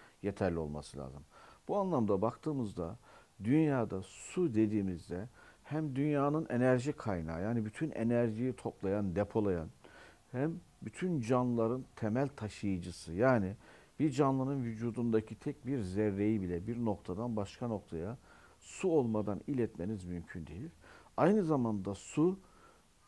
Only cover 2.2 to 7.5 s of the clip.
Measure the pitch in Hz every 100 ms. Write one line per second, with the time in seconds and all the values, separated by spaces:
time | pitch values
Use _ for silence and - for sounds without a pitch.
2.2 | 110 - 156 139 110 87 85 113 - -
3.2 | - - 101 151 156 135 107 95 98 -
4.2 | - - 175 110 110 107 98 85 - 87
5.2 | 113 - - - - 151 156 131 147 143
6.2 | 139 151 160 120 127 127 135 - 113 90
7.2 | 80 82 101